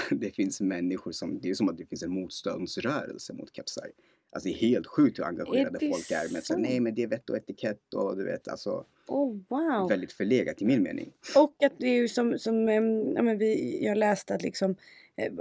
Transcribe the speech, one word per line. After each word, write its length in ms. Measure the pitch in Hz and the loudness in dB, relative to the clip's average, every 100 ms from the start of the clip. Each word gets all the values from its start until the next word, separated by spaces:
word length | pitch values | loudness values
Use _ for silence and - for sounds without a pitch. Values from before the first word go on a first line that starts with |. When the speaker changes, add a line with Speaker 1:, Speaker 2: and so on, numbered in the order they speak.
Speaker 1:
<laughs> 80 | - | -2
det 200 | - 104 | -2 -2
finns 300 | - 95 - | -2 -2 0
människor 500 | 98 90 87 92 90 | -2 0 -2 -2 -6
som, 280 | 80 85 - | -8 -6 -4
det 100 | 87 | -4
är 40 | |
som 160 | 101 98 | 0 0
att 80 | 82 | 0
det 80 | 82 | -10
finns 180 | - | -8
en 80 | 87 | -4
motståndsrörelse 1200 | 92 90 - - 87 90 - 110 147 - - - | -4 -6 -6 -6 -4 -6 -4 -4 -4 -6 -10 -12
mot 220 | - - - | -14 -14 -12
kepsar. 320 | - - - - _ _ _ | -10 -10 -12 -18 _ _ _
Alltså, 180 | - 95 | -8 -6
det 60 | 107 | 0
är 20 | |
helt 300 | 113 117 - | 2 2 0
sjukt 320 | - 139 - | 4 4 4
hur 40 | |
engagerade 540 | 80 87 85 247 277 269 | -4 -4 -2 0 0 -2
Speaker 2:
Är 20 | |
det 100 | 302 | -2
Speaker 1:
folk 220 | - - | -2 -2
är 40 | - | -2
med 80 | |
att 60 | - | -2
säga, 120 | 170 | -4
Speaker 2:
sant? 200 | - - | -2 -2
Speaker 1:
"Nej, 180 | 120 127 | 0 2
men 160 | 117 113 | 0 0
det 80 | |
är 40 | 117 | -2
vett 220 | 117 - | -4 -4
och 80 | 110 | -6
etikett", 560 | - 104 113 104 _ | -6 -6 -6 -6 _
och 240 | 104 98 95 | -2 -2 -2
du 60 | |
vet, 240 | 92 87 - | -4 -6 -8
alltså, 380 | - 101 92 - _ - | -8 -6 -6 -8 _ -4
Speaker 2:
Oh, 320 | 269 277 208 185 | 0 0 -2 -6
wow. 420 | 262 330 240 180 | -2 0 2 2
Speaker 1:
väldigt 220 | 95 - | 0 -2
förlegat 500 | - 101 123 80 - | -4 2 4 2 0
i 40 | 104 | 2
min 180 | 135 | 4
mening. 280 | 85 82 - _ - 285 | 2 -2 -8 _ 4 6
Speaker 2:
Och 280 | 294 - | 6 4
att 100 | 277 - | 2 2
det 100 | 254 | 2
är 140 | 247 | 4
ju 60 | 233 | 2
som, 320 | - 240 - | 2 0 0
som, 300 | 220 226 220 | 0 2 4
ehm, 440 | 214 220 220 - - | 4 4 2 0 2
ja, 60 | |
men 160 | 240 214 | 2 4
vi, 420 | 220 220 - - 214 | 2 2 0 -2 0
jag 120 | 208 | 2
läste 380 | 214 202 - 196 | 4 2 0 -4
att, 80 | |
liksom, 320 | - - 190 190 - - - - | -2 0 -2 -2 -10 -20 -16 -6
eh, 180 | - - | -6 0